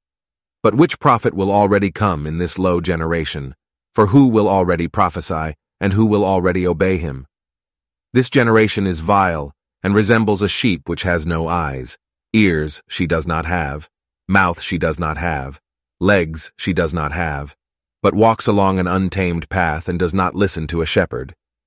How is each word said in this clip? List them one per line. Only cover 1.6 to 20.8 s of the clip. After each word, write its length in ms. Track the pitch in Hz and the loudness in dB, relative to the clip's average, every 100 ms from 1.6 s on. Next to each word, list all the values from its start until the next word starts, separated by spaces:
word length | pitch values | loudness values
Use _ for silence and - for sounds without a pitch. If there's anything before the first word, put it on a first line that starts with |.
| 101 101 98 | 4 2 0
come 340 | - 104 78 76 | 0 -2 0 -4
in 140 | 82 | -4
this 180 | 87 - | -4 -2
low 240 | 92 87 | 0 0
generation? 720 | 85 82 80 85 78 78 67 - _ _ _ | 0 -2 -2 -2 -4 -8 -12 -16 _ _ _
For 140 | - 101 | 0 4
who 200 | 139 131 | 6 6
will 220 | 110 101 | 4 2
already 380 | 98 90 85 85 | 2 2 0 -2
prophesy, 640 | - 90 90 - 82 78 - _ _ | 0 -2 -2 -6 -4 -6 -10 _ _
and 140 | 98 | -2
who 120 | 98 110 | 2 2
will 200 | 104 95 | 2 2
already 420 | 95 90 90 90 | 2 0 0 -2
obey 300 | 80 95 90 | 0 0 0
him? 300 | 78 67 67 _ _ _ _ _ _ _ _ | -4 -10 -14 _ _ _ _ _ _ _ _
This 160 | 123 127 | 0 2
generation 560 | 135 117 110 107 107 95 | 2 4 4 4 2 -2
is 120 | 80 | -2
vile, 540 | 82 101 92 80 71 - _ _ | 0 2 2 -2 -8 -14 _ _
and 100 | 95 104 | 0 2
resembles 460 | 101 113 107 95 | 4 2 2 0
a 60 | 101 | -2
sheep 420 | - 120 80 - | 0 0 0 -4
which 140 | 82 | -4
has 220 | 92 85 80 | -2 -2 -2
no 220 | 82 82 | -2 -2
eyes. 500 | 87 76 65 64 - _ _ _ | -2 -4 -6 -10 -14 _ _ _
Ears 480 | 110 98 78 76 - - | 2 4 2 -2 -8 -10
she 180 | - 85 | -6 -2
does 200 | 82 76 | -2 -2
not 180 | 80 82 | -4 -2
have, 440 | 90 73 73 - _ _ _ - | -4 -4 -8 -12 _ _ _ 0
mouth 340 | 98 90 85 | 2 2 -2
she 160 | - 85 | -6 -2
does 220 | 82 80 | -2 -2
not 180 | 78 73 | -4 -4
have, 440 | 85 73 67 69 _ _ _ _ | -4 -4 -8 -14 _ _ _ _
legs 500 | 90 98 80 80 - - | 2 2 2 -4 -10 -8
she 160 | - | -4
does 200 | 85 82 | -2 -2
not 200 | 82 76 | -2 -4
have, 420 | 80 82 71 73 - _ _ _ _ | -4 -4 -6 -10 -16 _ _ _ _
but 120 | 101 | -2
walks 320 | 101 113 110 113 | 4 4 4 0
along 320 | 101 95 95 | 2 2 2
an 100 | 90 | 0
untamed 600 | 92 95 98 90 85 - | 0 -2 -2 -2 -4 -4
path 400 | 90 82 78 92 | -2 0 -2 -4
and 100 | 87 | -2
does 160 | 87 | -2
not 220 | 95 92 92 | 0 -2 0
listen 320 | 98 85 78 | -2 -2 -4
to 140 | 82 | -4